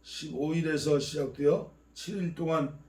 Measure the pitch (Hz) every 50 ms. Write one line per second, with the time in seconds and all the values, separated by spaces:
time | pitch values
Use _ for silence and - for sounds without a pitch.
0 | _ - - - 160 151 120 127 143 156 165 165 160 160 156 143 - 151 147 139
1 | - - - 147 139 131 - - 143 143 165 202 - - - - _ - - -
2 | - 170 208 196 180 170 165 - 170 160 160 156 143 135 151 - -